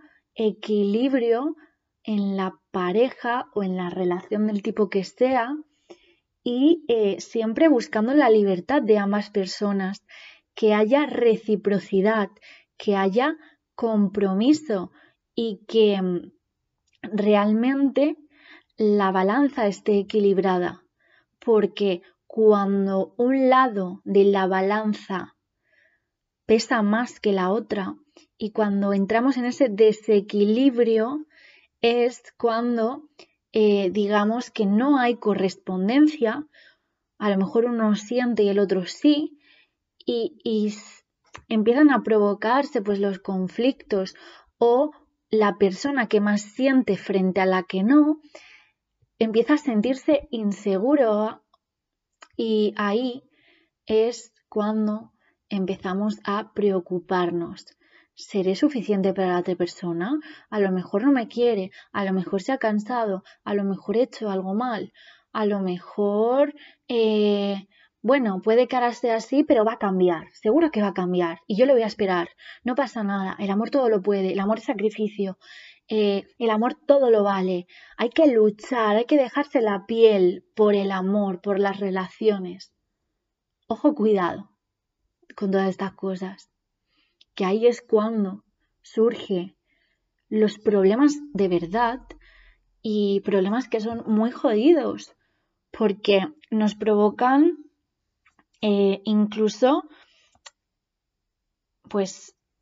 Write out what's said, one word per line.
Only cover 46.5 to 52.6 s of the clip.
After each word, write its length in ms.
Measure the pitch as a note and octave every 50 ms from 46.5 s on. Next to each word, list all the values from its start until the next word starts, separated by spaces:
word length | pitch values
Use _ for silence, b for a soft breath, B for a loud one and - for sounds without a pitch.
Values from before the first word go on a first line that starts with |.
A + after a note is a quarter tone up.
| - - C4 C4+ C4+ C4 A#3+ - G3
frente 440 | F3+ - - F#3+ G3 F#3 F#3 F3 G3
a 60 | F#3+
la 160 | F#3 F#3 F#3 F3+
que 200 | - - F#3 F#3+
no, 380 | A3 C#4 D4+ D4+ D4+ D#4 D#4 B B B B B B B B B B B B _ _ _ _ _ _ _ -
empieza 340 | A3+ A3+ G#3 A3+ A#3 - D4
a 40 | D4
sentirse 680 | - C#4 A3+ G#3 G#3 B3 C4+ C4 - - D4+ C#4+ - -
inseguro 1120 | - A3+ G#3+ G3+ G3 - - G3+ F#3+ F#3 G3+ B3+ D4 C#4+ B3+ A3 G#3+ G#3 G#3+ A3 B3 - _ _ _ _ _ _ _ _ _ _ _ _ _ _ _ _ - - _
y 380 | - A#3 A3+ A3 G#3+